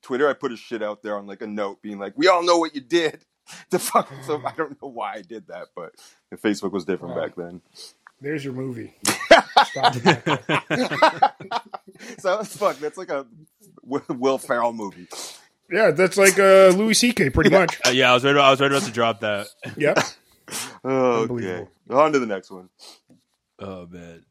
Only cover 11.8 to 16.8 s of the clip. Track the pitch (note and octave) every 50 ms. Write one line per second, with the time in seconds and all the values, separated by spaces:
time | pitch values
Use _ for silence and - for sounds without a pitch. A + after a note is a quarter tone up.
11.8 | _ - - - - A#3 A#3+ - - G3 F3+ G#3+ A3 - - - G#3 F#3+ D3+ C3
12.8 | D3 D3+ D3 - F#3 E3 E3 C#3 C#3 A#2+ A2+ D#3 D#3 _ _ _ _ _ _ -
13.8 | _ - C3 C#3+ - _ E3 B2 B2 C3+ C3+ B2+ - - C3+ A#2+ A#2 A#2+ A#2 A2+
14.8 | G#2+ G2 F2+ F2 F2+ - - - - - - - _ _ _ _ _ _ E3+ F#3+
15.8 | A3 F#3+ D#3 C#3+ F#3 F#3 - G3 G3 G3 F#3 G3 G3+ F#3+ F#3+ F#3+ F#3+ F#3+ F3+ F#3